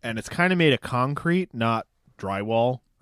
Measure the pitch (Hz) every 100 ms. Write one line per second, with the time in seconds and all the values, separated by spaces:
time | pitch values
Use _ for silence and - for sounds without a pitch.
0 | 120 113 - - 180 185 160 123 - 123
1 | 127 143 170 180 180 117 113 113 - _
2 | _ _ 98 98 104 113 120 127 _ _